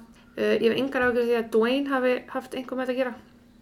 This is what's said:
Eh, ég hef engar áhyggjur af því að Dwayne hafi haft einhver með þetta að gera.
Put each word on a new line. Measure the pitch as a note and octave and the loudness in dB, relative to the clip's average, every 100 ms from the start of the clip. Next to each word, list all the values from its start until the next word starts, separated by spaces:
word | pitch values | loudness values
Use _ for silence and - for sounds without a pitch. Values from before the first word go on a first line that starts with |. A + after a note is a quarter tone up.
| - - - - | -16 -20 -14 -2
Eh, | G#3+ A3 | 0 2
ég | A3+ | 2
hef | A3 | 2
engar | C4+ C4+ | 0 0
áhyggjur | B3 A#3+ | 0 2
af | A#3 | 2
því | A#3 | 0
að | A3+ | 2
Dwayne | A3+ A3+ C4+ C#4 | 2 2 2 0
hafi | C4 B3+ B3 - | 0 0 0 -4
haft | C4+ C4 | -10 -8
einhver | - B3+ B3+ | -10 -8 -6
með | B3+ | -4
þetta | |
að | B3 | -2
gera. | B3+ - - - - - | -2 -6 -16 -20 -20 -20